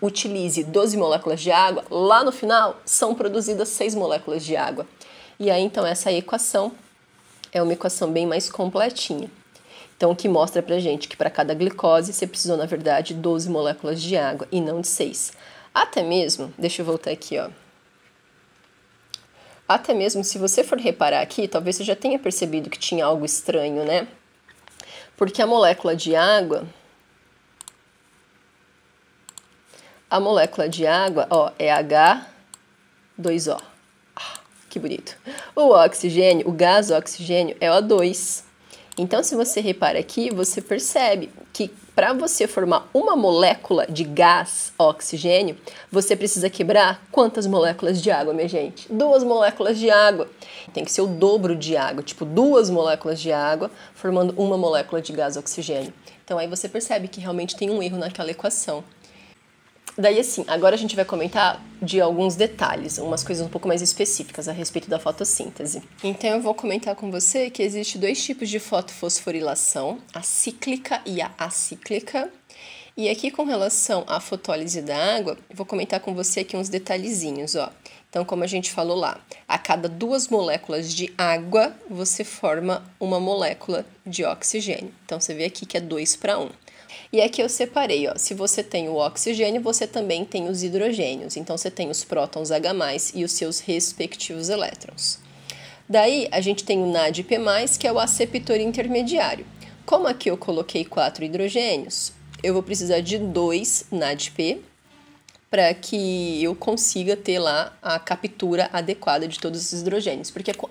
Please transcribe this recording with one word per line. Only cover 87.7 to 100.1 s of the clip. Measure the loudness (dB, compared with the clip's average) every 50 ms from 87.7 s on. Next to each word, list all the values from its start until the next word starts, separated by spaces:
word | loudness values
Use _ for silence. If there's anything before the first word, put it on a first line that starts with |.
| 0 -2 0 0 0 0 -2 -2
ó, | -4
se | -4 -4 -6 -4
você | -4 -2 -2 -2 -2
tem | -4 -4 -4 -4 -4 -2
o | -2
oxigênio, | -2 -2 -2 -2 -4 -4 -4 -2 0 0 0 0 -2
você | -2 -2 -2 -2 -4
também | -4 -4 -6 -4 -2 -4 -4 -4
tem | -6 -6 -6 -4 -4
os | -4 -4
hidrogênios. | -4 -4 -2 -2 -2 -2 -2 -2 -4 -4 -4 -8 -10 -10 -10
Então, | -10 -8 -6 -6
você | -6 -6 -8
tem | -6 -6 -6 -6
os | -6 -6
prótons | -6 -4 -2 -2 -2 -2 -4 -8 -4 -2
H | -2 0 0 -2
mais | -2 -2 -2 -4 -4 -4 -6 -6 -4
e | -6
os | -4 -4
seus | -4 -4 -4 -4 -6 -8
respectivos | -4 -4 -2 -2 -2 -4 -4 -6 -8 -8 -8 -10 -10 -10 -8 -8 -4 -4
elétrons. | -2 -2 -4 -6 -8 -12 -18 -18 -12 -6 -6 -6 -6 -6 -12 -20 -20 -18 -18 -16 -16 -16 -20 -20 -20 -20 _ 2
Daí, | 4 4 4 4 2 0 -2 -2
a | -2 -2
gente | 0 0 -2 -2 -2
tem | -2 0 0
o | 2 2
nad | 2 2 2 0 0 -4
P | -2 -2 -2 0
mais, | 2 2 2 2 2 0 -2
que | 0 0
é | 0
o | 0 0
aceptor | 0 0 0 0 -2 -2 -2 -6 -2 0 0
intermediário. | 0 0 -2 -2 -4 -4 -2 -2 -2 -2 0 0 0 0 0 -2 -6 -10 -18 -20 -20 -20 -20 -20 -18 0
Como | 2 2 2 4
aqui | 0